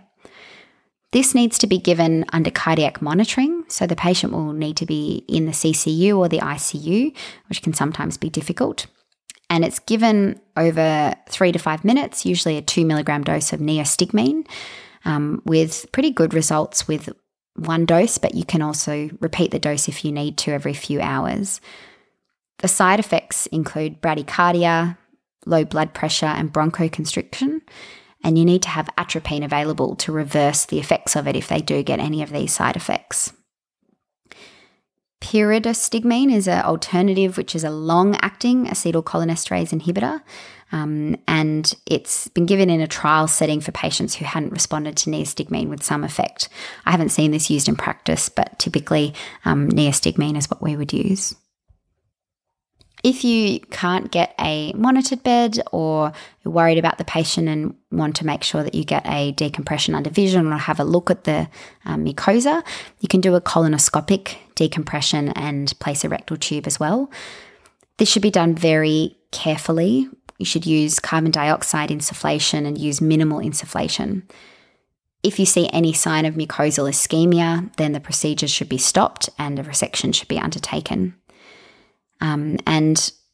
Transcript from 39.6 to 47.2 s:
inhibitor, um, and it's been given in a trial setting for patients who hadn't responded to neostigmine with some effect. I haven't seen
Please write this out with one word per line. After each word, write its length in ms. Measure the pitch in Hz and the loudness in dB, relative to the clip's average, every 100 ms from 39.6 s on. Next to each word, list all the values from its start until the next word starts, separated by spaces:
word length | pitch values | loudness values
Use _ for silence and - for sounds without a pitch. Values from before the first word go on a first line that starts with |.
| 165 | -2
inhibitor, 480 | 160 170 190 247 302 - - - - - | -2 -2 -2 -2 -4 -10 -20 -20 -20 -8
um, 460 | 156 151 151 151 170 - | -4 -2 -2 -2 -4 -2
and 480 | 160 156 156 156 - - | 0 0 0 -2 -4 -2
it's 420 | - - - - | -2 -2 -6 -2
been 160 | - | 0
given 240 | 175 196 185 | 4 4 4
in 140 | 160 | 4
a 40 | 156 | 0
trial 400 | - 151 156 156 | -2 2 4 2
setting 360 | - 156 151 | 2 2 0
for 100 | 151 | -4
patients 420 | - 160 - - | -6 -4 -2 -4
who 120 | - 143 | -4 -6
hadn't 260 | 160 147 | -4 -4
responded 460 | - - 156 151 147 | -2 -2 -4 -4 -4
to 100 | 156 | -2
neostigmine 640 | 156 156 - 151 160 151 | -2 -4 -6 -4 -4 -4
with 120 | 147 | -4
some 220 | - 147 | -4 -2
effect. 460 | 156 - - - - - - - | -2 -4 -4 -4 -10 -10 -16 -6
I 60 | - | 0
haven't 180 | 170 151 | 2 2
seen 220 | - | 2